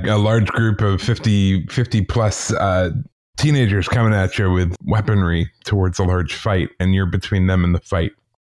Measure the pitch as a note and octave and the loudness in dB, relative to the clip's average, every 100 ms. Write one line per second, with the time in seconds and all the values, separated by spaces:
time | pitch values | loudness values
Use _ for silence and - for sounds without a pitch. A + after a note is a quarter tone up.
0 | F2+ G#2+ G#2+ A2+ G#2 - A2+ G#2+ G#2+ F#2+ | 0 0 2 2 0 0 0 0 0 0
1 | - A2 A2 G2+ G2 F#2+ - - A#2 A2 | -2 -2 2 2 2 0 -2 -4 -2 0
2 | F#2 - G#2+ - - G#2+ G2 F#2 F2+ D#2 | 0 0 0 -2 -4 -2 0 0 0 -4
3 | - _ _ - D3+ C#3+ A2 G2+ - B2 | -8 _ _ -2 0 2 2 0 0 0
4 | A2+ G#2 F#2+ - F#2+ F2+ F2 F2+ G2 G#2+ | 2 2 0 0 0 2 0 -4 -2 -2
5 | G#2 G2+ E2+ E2+ E2+ _ - G2+ F#2 F2+ | 2 2 2 0 -2 _ -4 0 0 0
6 | F#2 F2+ D#2+ - A2+ F#2+ - - F#2 F#2+ | 0 0 -2 -4 -2 -2 -2 -2 0 2
7 | F#2 F#2+ - G2 F#2 F#2 F2 E2+ - F#2+ | 0 -2 -2 0 2 2 2 0 -2 -4
8 | E2+ - _ _ _ | -4 -8 _ _ _